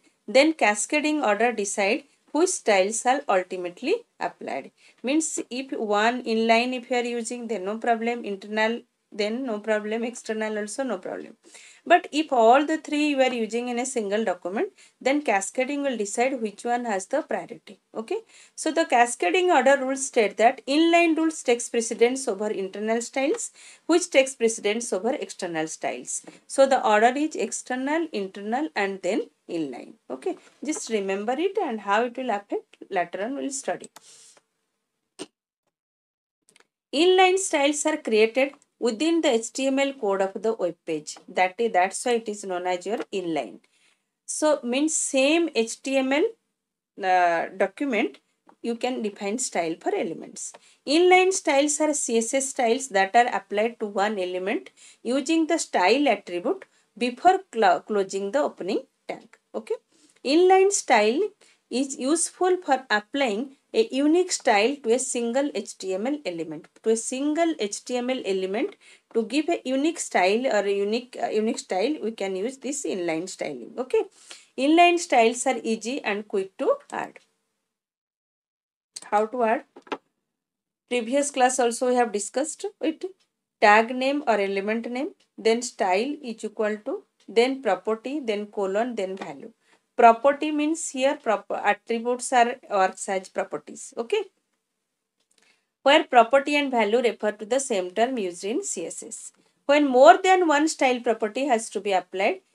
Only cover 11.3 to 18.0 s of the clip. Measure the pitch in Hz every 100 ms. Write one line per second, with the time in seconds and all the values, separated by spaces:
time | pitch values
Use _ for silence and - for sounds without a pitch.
11.3 | - _ - - - - 339 - 285 320
12.3 | 247 226 269 302 311 - 294 302 269 262
13.3 | 247 214 233 247 240 254 247 196 214 208
14.3 | 175 175 214 392 - - _ 254 294 285
15.3 | 196 - 254 262 285 277 220 202 247 262
16.3 | 262 214 - 240 240 240 190 - 285 -
17.3 | 196 165 160 - 190 _ 220